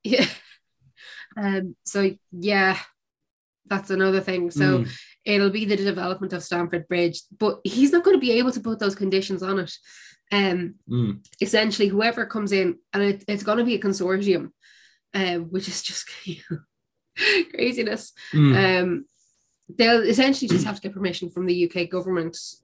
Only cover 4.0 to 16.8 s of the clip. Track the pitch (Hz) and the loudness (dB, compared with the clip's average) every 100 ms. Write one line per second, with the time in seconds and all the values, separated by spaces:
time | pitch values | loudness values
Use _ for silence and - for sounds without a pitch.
4 | 190 190 190 185 175 147 143 131 117 - | 2 2 0 -2 -2 2 2 2 0 -8
5 | - _ - 202 202 202 208 202 196 180 | -20 _ -2 2 2 0 0 0 0 -2
6 | 180 185 185 180 - 175 170 170 165 175 | -4 -4 -6 -8 -4 -4 -2 -4 -2 0
7 | 170 165 - - 214 - - 220 277 349 | 0 -2 -14 -2 -2 -2 -4 2 4 4
8 | 359 370 254 233 254 247 226 220 202 196 | 6 4 4 2 2 -2 -4 -2 -2 -2
9 | 196 190 196 190 185 196 165 - - - | 0 0 -2 -4 -4 -4 -4 -10 -20 -20
10 | - _ - 202 190 180 175 - - 123 | -20 _ -4 0 0 0 -6 -12 -6 -2
11 | 110 98 - - - 214 220 214 202 196 | -2 -4 -12 -6 0 2 0 2 0 2
12 | 226 233 220 220 202 196 185 170 _ 202 | 0 0 -4 -4 0 0 0 -2 _ 0
13 | 202 196 - 202 214 220 240 214 202 190 | 0 0 -4 -4 0 0 0 0 -2 0
14 | 180 190 202 175 - _ _ _ _ _ | 0 0 2 0 -2 _ _ _ _ _
15 | _ 196 185 175 170 185 190 - - - | _ -4 -2 -4 -6 -6 -6 -8 -8 -10
16 | - - 185 - - 160 - _ | -12 -14 -14 -14 -12 -12 -12 _